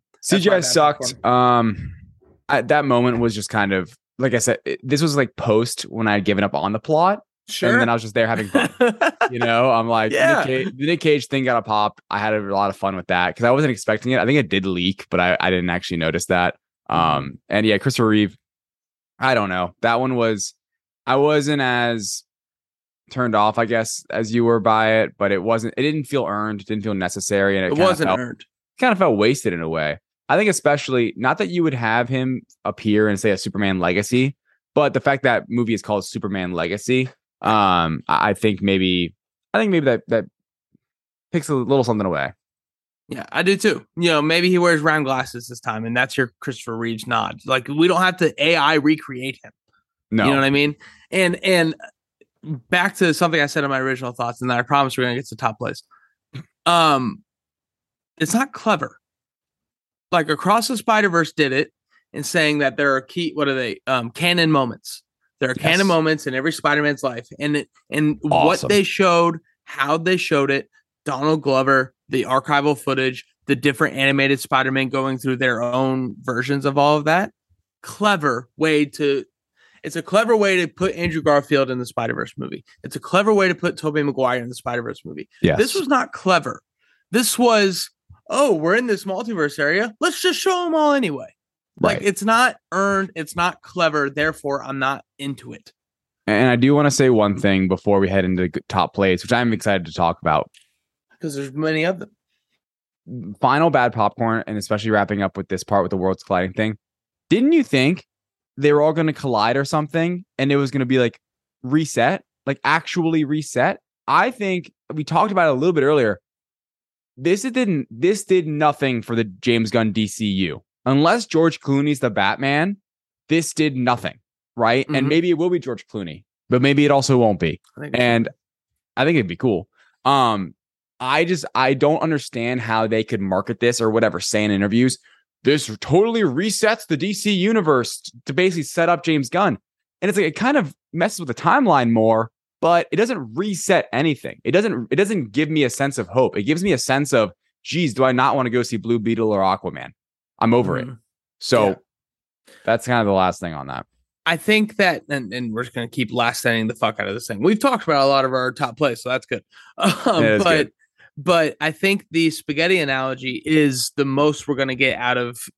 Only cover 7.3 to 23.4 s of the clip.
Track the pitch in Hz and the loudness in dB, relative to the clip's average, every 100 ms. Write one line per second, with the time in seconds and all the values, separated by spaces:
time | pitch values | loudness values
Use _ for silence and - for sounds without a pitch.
7.3 | _ - - - 240 117 117 110 117 113 | _ -14 -4 0 2 2 0 -2 -2 0
8.3 | 110 101 277 - - 240 220 339 - - | 0 -2 -2 -2 0 0 2 -2 0 -4
9.3 | 120 117 117 127 113 113 113 110 - 165 | -2 0 2 4 2 2 0 0 2 2
10.3 | 277 131 131 156 127 147 170 160 147 - | 2 0 -2 -4 -6 -4 0 2 0 0
11.3 | 139 127 120 107 107 104 - - 101 107 | -2 0 0 0 0 0 -4 -6 -4 0
12.3 | 107 98 98 101 92 98 95 87 90 90 | -2 0 0 0 0 -4 -4 -2 0 0
13.3 | 87 120 131 151 110 - 110 123 127 107 | 0 2 2 2 -2 -2 -2 0 0 2
14.3 | 147 95 95 95 90 90 - - 90 90 | 2 2 -2 -2 -2 -2 -2 -4 0 2
15.3 | 87 92 90 87 87 - 85 80 82 - | 2 0 0 -2 -4 -4 -4 -2 -2 0
16.3 | 90 90 - _ _ - 85 82 73 69 | 0 0 -4 _ _ -4 0 0 0 -4
17.3 | - - 104 110 101 139 127 113 107 101 | -12 -4 0 2 0 0 0 2 2 2
18.3 | - _ _ _ _ _ _ _ - 131 | -4 _ _ _ _ _ _ _ -4 0
19.3 | 120 98 92 87 - 117 117 131 123 113 | 0 0 -2 -4 -2 0 0 0 0 0
20.3 | 104 - - _ _ _ _ - 135 147 | -2 -6 -14 _ _ _ _ -2 2 4
21.3 | 151 143 147 131 123 120 117 98 - - | 2 0 -2 0 0 -2 -4 -6 -12 -14
22.3 | _ _ _ _ _ _ _ - 131 123 | _ _ _ _ _ _ _ -10 -4 0
23.3 | 107 | 2